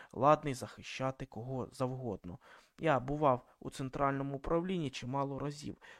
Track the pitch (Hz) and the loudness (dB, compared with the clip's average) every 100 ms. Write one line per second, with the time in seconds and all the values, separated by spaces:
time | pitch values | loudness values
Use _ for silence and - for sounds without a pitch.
0 | - - 135 151 151 127 107 - - - | -10 4 6 6 4 -6 -8 -12 -10 -4
1 | 131 - 131 - 123 131 110 - 127 131 | -4 -4 -8 -8 -6 -4 -4 -2 -2 -2
2 | 123 98 87 - - - _ - 156 135 | -6 -6 -8 -12 -16 -20 _ -2 2 4
3 | 123 147 151 123 - - 135 - 135 139 | 2 4 6 4 0 -14 -10 -6 -6 0
4 | 139 139 139 139 - 170 185 185 143 - | 2 2 -2 -4 0 0 2 -2 -2 -4
5 | 123 139 139 135 139 143 - - - - | -4 -2 -2 -2 -6 -6 -10 -12 -16 -16